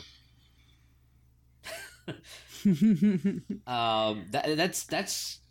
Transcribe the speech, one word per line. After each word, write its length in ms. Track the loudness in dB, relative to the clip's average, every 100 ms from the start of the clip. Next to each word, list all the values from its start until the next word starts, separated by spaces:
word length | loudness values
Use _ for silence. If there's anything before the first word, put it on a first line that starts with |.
| -10 -20 _ _ _ _ _ _ _ _ _ _ _ _ _ _ -14 -14 -14 -18 -16 -16 -18 -20 -20 -2
<laughs> 1040 | 2 4 4 6 4 2 0 -4 -8 -12 -6
Um, 580 | -2 2 2 2 -2 -4
that, 240 | -2 0 0
that's, 280 | 0 -2
that's, 560 | -6 -6 -4 -6 -8 -12 _